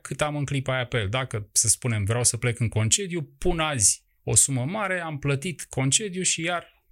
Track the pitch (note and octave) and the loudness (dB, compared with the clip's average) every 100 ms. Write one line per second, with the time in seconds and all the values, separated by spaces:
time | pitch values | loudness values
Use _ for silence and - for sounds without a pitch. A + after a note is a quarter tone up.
0 | - C#3+ D3+ D3 C#3 C#3 C3 C3 B2 B2 | -8 -2 -2 0 -2 -2 -2 -2 -2 -2
1 | G2 C3 C3 A2 G2+ - A2 - B2 A2 | 0 -2 -2 -6 -2 0 2 2 0 0
2 | G2+ A#2 A#2+ G#2+ B2 A2 A2+ A2 A2+ - | 0 2 0 0 -2 0 0 2 2 0
3 | G3 E3+ C#3 - F3 E3+ D#3 C3+ G2 - | 0 -4 -6 -2 -2 0 0 2 2 2
4 | _ _ - A2+ - C3 C3 G#3+ G3 F#3 | _ _ 2 4 4 2 -2 -2 -2 -2
5 | E3 C#3+ C#3 C#3 F3+ - - - C3+ C#3 | -4 -4 -2 -2 -2 -8 -6 -2 2 2
6 | G#3+ F3+ F3+ - E3 F3 - _ _ | 0 -2 -2 0 -2 -4 -6 _ _